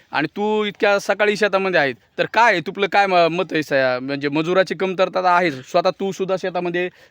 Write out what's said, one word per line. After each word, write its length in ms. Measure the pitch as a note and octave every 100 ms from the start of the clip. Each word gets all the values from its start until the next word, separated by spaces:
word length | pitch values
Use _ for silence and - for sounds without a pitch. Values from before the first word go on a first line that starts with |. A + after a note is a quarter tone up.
| _
आणि 160 | C3+ D3+
तू 360 | - G#3 G#3+
इतक्या 360 | G#3+ - G#3 G3+
सकाळी 380 | - G3 G#3+ G#3
शेतामध्ये 420 | G#3 G3 F#3+ F3
आहेत, 160 | C#3+ A#2+ _ -
तर 80 | E3
काय 260 | - A#3 F#3
तुपलं 280 | D#3+ F#3+ G3
काय 180 | G#3 G3
म-, 200 | F3+ E3
मत 120 | E3+ F3
आहे 120 | E3+
स-, 360 | D3 C#3+ C3 B2+
म्हणजे 280 | C3 C#3 C#3+
मजुराची 460 | C#3+ D#3 F3+ F#3 E3+
कमतरता 460 | G3 F3+ F#3 F#3+
तर 60 | F#3
आहे, 240 | F3 F3+
स्वतः 380 | C3 B2+ F3 F3+
तू 220 | F3+ G3
सुद्धा 240 | F#3 F#3+ F#3
शेतामध्ये 480 | F#3+ F3 F3 F3 F3+ - _